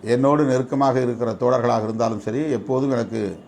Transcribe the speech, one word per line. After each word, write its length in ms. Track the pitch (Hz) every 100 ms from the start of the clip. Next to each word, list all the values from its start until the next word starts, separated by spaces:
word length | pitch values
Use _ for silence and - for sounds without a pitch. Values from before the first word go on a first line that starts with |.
| 107
என்னோடு 280 | 123 135 147 147
நெருக்கமாக 480 | 127 127 139 139 127 123
இருக்கிற 240 | 120 117 110
தோழர்களாக 460 | 123 127 120 117 107
இருந்தாலும் 360 | 113 113 107 117
சரி, 160 | 120 156 120
எப்போதும் 360 | 95 131 135 123
எனக்கு 260 | 104 110 101 85